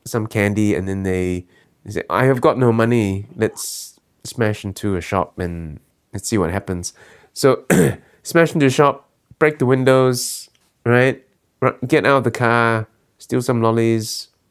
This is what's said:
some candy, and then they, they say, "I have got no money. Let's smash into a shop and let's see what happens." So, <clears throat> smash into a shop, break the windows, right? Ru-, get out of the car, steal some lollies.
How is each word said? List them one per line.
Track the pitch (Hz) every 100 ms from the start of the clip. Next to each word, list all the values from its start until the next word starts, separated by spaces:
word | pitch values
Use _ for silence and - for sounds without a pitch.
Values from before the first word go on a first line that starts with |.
some | - 117 107
candy, | 113 101 104 104
and | 85 95
then | 95
they, | 95 92 90 90 - _ _ _
they | -
say, | 101 -
"I | 95
have | 131 127
got | 151 117
no | 127
money. | 113 113 120 101 95 101 -
Let's | 110 - - - - _ _ _
smash | - - 107 104
into | 101 95 104 95
a |
shop | - 98 - -
and | 90 85 82 73 _ _ _
let's | 98 -
see | 107
what | 82
happens." | 95 - 90 87 - - - _
So, | - 139 127 -
<clears throat> | - 156 95 _ _
smash | - 170 160
into | 165 139
a |
shop, | 127 143 - _ _ _ -
break | 156 151
the | 127
windows, | 131 131 131 127 127 - - - _ _ _ 117
right? | 120 131 123 _ _ _ -
Ru-, | 131 - 127
get | 156 110
out | 139
of |
the | 120
car, | - 120 117 117 113 110 _ _ _
steal | - 127
some | 127 120
lollies. | 113 113 117 113 110 - - _ _